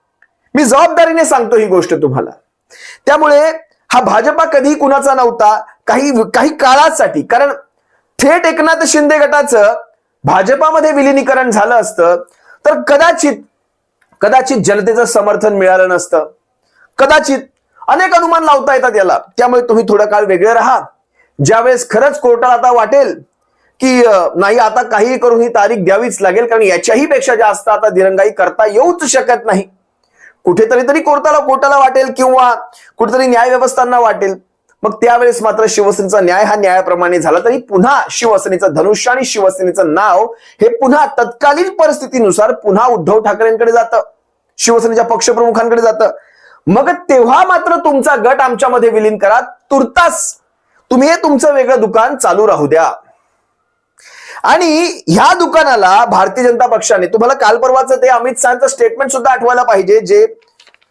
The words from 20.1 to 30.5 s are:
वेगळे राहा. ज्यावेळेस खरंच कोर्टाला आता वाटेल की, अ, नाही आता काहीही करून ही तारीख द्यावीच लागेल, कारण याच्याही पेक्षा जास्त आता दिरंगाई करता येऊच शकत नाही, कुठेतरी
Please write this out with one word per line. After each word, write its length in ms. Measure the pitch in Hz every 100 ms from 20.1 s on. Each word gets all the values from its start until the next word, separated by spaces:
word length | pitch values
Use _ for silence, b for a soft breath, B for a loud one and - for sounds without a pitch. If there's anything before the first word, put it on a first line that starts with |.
| 208
वेगळे 300 | 208 185 208
राहा. 260 | 233 240 240 - _ _ _ _ -
ज्यावेळेस 460 | 139 220 240 247 -
खरंच 300 | 214 277 285
कोर्टाला 340 | 240 233 247
आता 180 | 240 254
वाटेल 500 | 240 214 277 254 - - _ _ _ _ _
की, 240 | 262 254
अ, 240 | 240 196 170 170
नाही 220 | 196 240
आता 240 | 220 220
काहीही 360 | 233 220 233 254
करून 220 | 240 233
ही 80 | 233
तारीख 280 | 233 202 226
द्यावीच 440 | 185 196 240 -
लागेल, 240 | 190 190 233
कारण 160 | 226
याच्याही 440 | 208 175 202 220 311
पेक्षा 280 | 269 262
जास्त 340 | 226 220 196 226
आता 200 | 208 214
दिरंगाई 420 | 185 190 190 208
करता 360 | 208 180 - 220
येऊच 380 | 208 330 349
शकत 420 | 302 254 247 240 220
नाही, 160 | 190 190 _ _ _ b b b b
कुठेतरी 440 | -